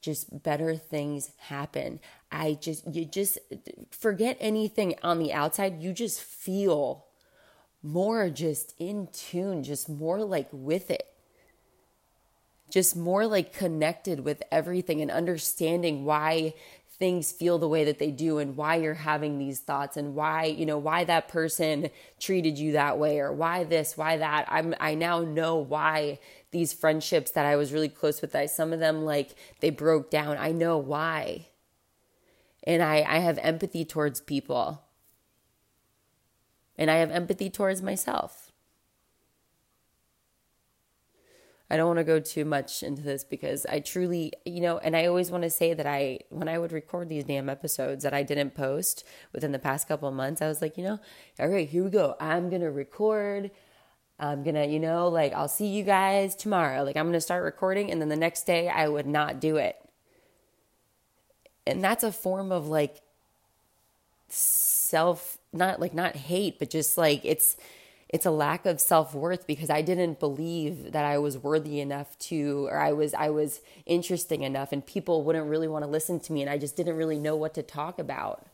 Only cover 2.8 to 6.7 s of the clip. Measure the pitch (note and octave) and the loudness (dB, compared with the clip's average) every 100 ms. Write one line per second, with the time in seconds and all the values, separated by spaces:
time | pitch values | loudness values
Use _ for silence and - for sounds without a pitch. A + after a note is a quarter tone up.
2.8 | - D#3+ E3 F#3+ G3 - - - - - | -6 -6 -6 -2 -2 -2 -8 -16 -16 -18
3.8 | - - A3+ F#3+ A3+ B3+ A3 A3 G#3+ - | -18 -2 0 2 0 0 0 0 0 0
4.8 | G3 - - E3+ D#3 - D3 - G3 E3+ | 0 0 0 2 2 0 -2 0 -2 -2
5.8 | E3+ F3+ A#3 - - - - F#3+ G3 | -8 -4 -4 -4 -10 -12 -4 0 2